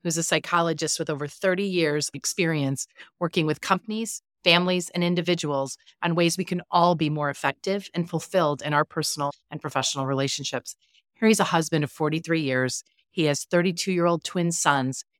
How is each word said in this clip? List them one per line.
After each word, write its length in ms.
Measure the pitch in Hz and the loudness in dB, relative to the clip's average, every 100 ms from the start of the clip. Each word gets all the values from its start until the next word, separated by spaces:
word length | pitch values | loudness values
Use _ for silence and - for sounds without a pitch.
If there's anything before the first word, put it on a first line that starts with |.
who's 140 | 170 160 | -4 -2
a 60 | |
psychologist 760 | 160 160 - 170 170 160 156 - | 0 -2 0 0 0 0 -2 -4
with 120 | 156 | -4
over 160 | 143 147 | -6 -8
thirty 380 | - 190 180 | -2 0 0
years 460 | 202 180 156 151 - | 0 0 2 0 -4
experience 720 | 139 - - 165 156 135 139 - - - - | -6 -6 -2 0 0 0 -2 -8 -14 -20 -6
working 240 | 175 175 | -4 0
with 160 | 156 147 | 0 -2
companies, 600 | - 185 - 214 226 - _ _ | -2 -2 -4 -6 -6 -10 _ _
families, 460 | 180 175 180 180 170 | 4 4 4 0 -2
and 100 | 175 | 0
individuals 720 | 175 180 165 175 147 139 135 - _ _ | 0 2 0 0 0 -2 -4 -8 _ _
on 120 | 170 | -2
ways 240 | 165 170 165 | 2 2 2
we 80 | - | -2
can 160 | 180 - | -4 0
all 240 | 175 175 | 4 4
be 160 | 170 151 | 4 0
more 180 | 151 143 | 0 -2
effective 600 | - - - 190 202 - | -2 -2 -2 -2 -4 -4
and 160 | 180 170 | -4 -2
fulfilled 540 | 165 - 190 151 143 | -4 0 2 2 0
in 100 | 151 | 0
our 140 | 147 147 | 0 0
personal 460 | 160 151 151 143 - - | -2 -4 -4 -6 -6 -12
and 100 | 139 | -10
professional 460 | 143 135 127 143 135 | -6 -4 -2 -2 -2
relationships. 680 | 135 139 - 135 127 - - _ _ _ - | 0 -2 -4 -6 -8 -8 -16 _ _ _ 2
Harry's 240 | 220 208 | 4 4
a 40 | |
husband 400 | 185 170 151 160 | 4 0 2 0
of 60 | 147 | 0
forty-three 500 | - 151 160 165 165 | -2 -2 -2 0 -2
years. 420 | 139 127 127 - - _ _ | 0 0 0 -4 -12 _ _
He 140 | - | 0
has 200 | 151 143 | 0 0
thirty-two-year-old 800 | - 175 185 170 190 175 170 170 | 0 2 2 0 -2 2 2 0
twin 260 | - 180 170 | -2 -2 0
sons, 540 | 170 151 139 131 - - | 0 2 2 0 -6 -12